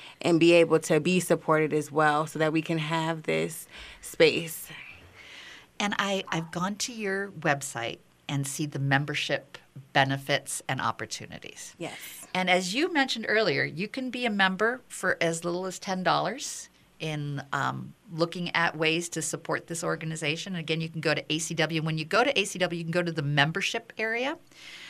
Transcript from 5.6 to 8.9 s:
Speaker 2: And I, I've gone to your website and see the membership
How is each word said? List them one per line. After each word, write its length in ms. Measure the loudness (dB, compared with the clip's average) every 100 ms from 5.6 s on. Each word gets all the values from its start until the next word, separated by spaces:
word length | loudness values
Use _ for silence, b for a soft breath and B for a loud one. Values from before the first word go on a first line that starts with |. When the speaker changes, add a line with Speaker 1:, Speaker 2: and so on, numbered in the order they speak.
| B -4
Speaker 2:
And 140 | -2 0
I, 260 | 0 -2 -2
I've 220 | -4 -4
gone 240 | -4 -4 -2
to 160 | -6
your 380 | -4 -4 -4 -6 -2
website 580 | 0 0 -2 -6 -6 -6 -16 _ -4
and 180 | -4 -2
see 200 | -4 -4
the 120 | -2
membership 800 | 4